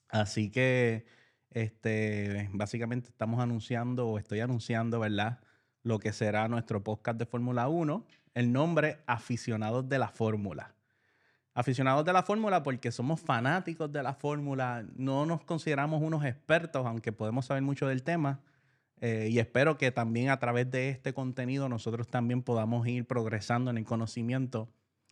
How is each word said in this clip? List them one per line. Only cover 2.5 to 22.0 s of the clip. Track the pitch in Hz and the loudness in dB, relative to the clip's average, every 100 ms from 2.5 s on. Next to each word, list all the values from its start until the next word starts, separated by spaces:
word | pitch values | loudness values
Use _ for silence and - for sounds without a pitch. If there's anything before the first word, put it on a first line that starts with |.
básicamente | 98 104 117 117 123 - | -4 -4 -4 -4 -4 -6
estamos | - 110 117 | -6 -2 0
anunciando, | 120 113 - 117 120 123 117 | 0 -2 -2 -2 -2 -2 -2
o | 107 | -2
estoy | - 104 | -2 -4
anunciando, | 123 120 - 113 113 117 | -2 -2 -2 0 0 0
¿verdad?, | 107 101 107 123 _ _ _ _ | 0 0 -2 -4 _ _ _ _
lo | 120 110 | -2 -2
que | 107 | -2
será | - 107 107 113 | 0 2 2 2
nuestro | 120 123 107 | 0 -2 -2
podcast | 107 107 - 117 | -2 -4 -4 -4
de | 117 | -4
Fórmula | 120 123 123 127 | -2 0 0 0
uno, | 170 156 185 - _ _ 120 | 0 0 -2 -8 _ _ 0
el | 120 | 2
nombre | 127 165 160 151 - - | 4 4 4 2 2 -2
Aficionados | 117 - 120 - 110 107 123 131 | -2 -2 -4 -2 -2 0 -2 0
de | 135 | 0
la | 110 | 0
Fórmula. | - 110 107 101 73 - _ _ _ _ _ _ _ _ 123 | 0 0 0 -4 -8 -12 _ _ _ _ _ _ _ _ -2
Aficionados | 131 127 131 139 | 0 2 4 4
de | 160 | 4
la | 185 | 4
Fórmula | 180 208 214 180 | 4 2 2 2
porque | 143 123 120 | 2 -2 -2
somos | - 127 160 | -2 -2 0
fanáticos | - 120 127 180 185 165 151 | 0 2 2 2 -2 -6 -4
de | 147 | -2
la | 131 135 | -4 -2
Fórmula, | 147 147 143 131 127 120 104 - | -2 -2 -2 -2 -2 -4 -8 -4
no | 135 135 156 | -2 0 0
nos | 165 | -2
consideramos | - 160 160 139 147 156 | -2 -4 0 0 2 0
unos | 156 160 143 | 0 0 -2
expertos, | 120 - 165 170 139 | -2 2 2 4 -2
aunque | 123 113 113 | -2 -4 -4
podemos | 107 110 127 131 | -4 -2 -2 0
saber | 135 | 0
mucho | 139 139 139 | 0 0 0
del | 131 | 0
tema. | 131 170 139 135 _ _ _ _ _ _ | 0 0 0 -2 _ _ _ _ _ _
Eh, | 117 113 110 | -2 0 2
y | 117 | 2
espero | 110 123 151 147 | 4 4 4 4
que | 131 | 0
también | 123 113 117 131 | 2 0 2 2
a | 135 | 2
través | 120 120 127 | 2 0 0
de | 127 135 | 0 -2
este | 127 135 | -2 -6
contenido | 135 131 131 123 139 135 | -4 -4 -4 -4 -2 -2
nosotros | 117 113 117 | -4 -4 -4